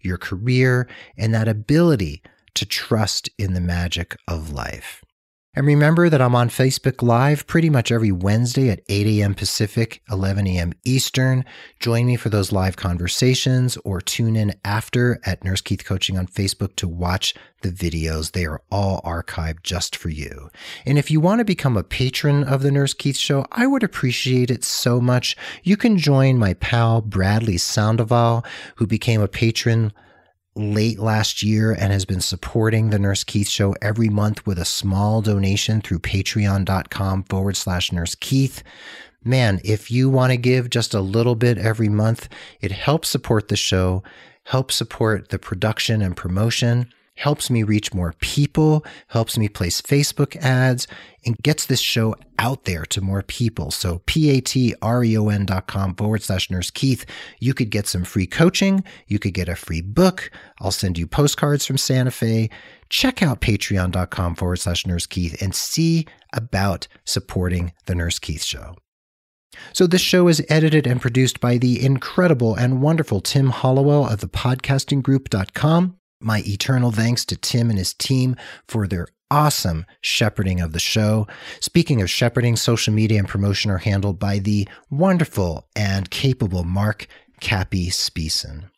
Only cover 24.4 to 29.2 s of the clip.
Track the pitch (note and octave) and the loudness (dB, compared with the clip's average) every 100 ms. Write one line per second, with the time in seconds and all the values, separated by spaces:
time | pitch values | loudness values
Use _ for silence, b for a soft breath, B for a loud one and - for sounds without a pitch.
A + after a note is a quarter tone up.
24.4 | B2 B2 - - B2+ B2 B2 B2 - - | 2 0 -4 -2 0 2 2 2 0 -6
25.4 | B B - G#3 A#3+ G3+ D3+ C3+ C3+ C3 | B B 0 2 4 4 4 4 6 4
26.4 | G2+ F2 - A#2+ A#2 A2+ G#2+ F#2+ F#2 G#2+ | 2 0 0 2 4 2 0 0 2 2
27.4 | A2+ F2 - - G#2+ A2+ G#2+ A#2+ A#2 A#2 | 2 0 -2 0 2 2 2 4 4 2
28.4 | B B B B G#2+ G#2+ - A2+ | B B B B -2 0 2 2